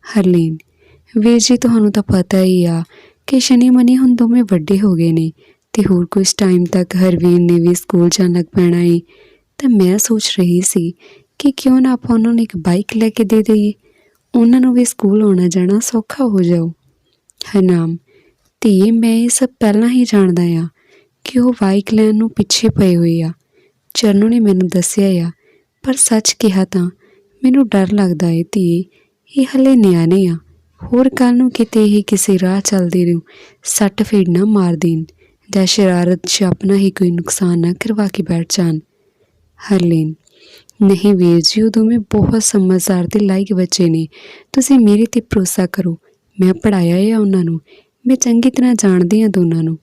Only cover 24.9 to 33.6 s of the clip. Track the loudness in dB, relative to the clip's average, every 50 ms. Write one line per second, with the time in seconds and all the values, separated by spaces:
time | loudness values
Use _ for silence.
24.9 | -2 -2 0 0 0 -2 -2 -6 -8 _ _ _ _ _ _ _ _ _ _ -6
25.9 | -4 -4 -2 -2 -2 -2 -2 -2 -6 _ -2 0 0 0 -2 -2 -2 -4 -4 -4
26.9 | -6 _ _ _ _ _ _ _ _ _ -2 0 2 2 0 2 0 0 0 0
27.9 | 0 0 0 0 -2 -2 -2 -2 0 -2 -4 -4 -2 -2 0 0 0 -2 -4 _
28.9 | _ _ _ _ _ _ _ _ -2 -2 -2 0 0 0 2 4 4 4 4 4
29.9 | 4 2 2 2 2 2 2 0 -2 -4 _ _ _ _ _ _ _ _ -10 -4
30.9 | 0 0 0 0 0 0 0 2 2 2 0 0 0 -2 -4 -2 2 2 2 4
31.9 | 2 0 0 0 -2 -2 0 0 0 0 0 0 -2 -2 -2 -2 -2 -2 -2 -2
32.9 | 0 0 0 0 0 -2 -4 _ -20 -20 -20 -20 _ _